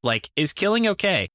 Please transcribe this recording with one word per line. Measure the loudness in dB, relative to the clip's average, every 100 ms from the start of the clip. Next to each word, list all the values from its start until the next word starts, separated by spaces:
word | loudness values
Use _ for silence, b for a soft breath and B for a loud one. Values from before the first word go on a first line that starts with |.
like, | -2 -2 -4 -4
"Is | -2
killing | 0 0 2 0
okay?" | 0 0 0 -2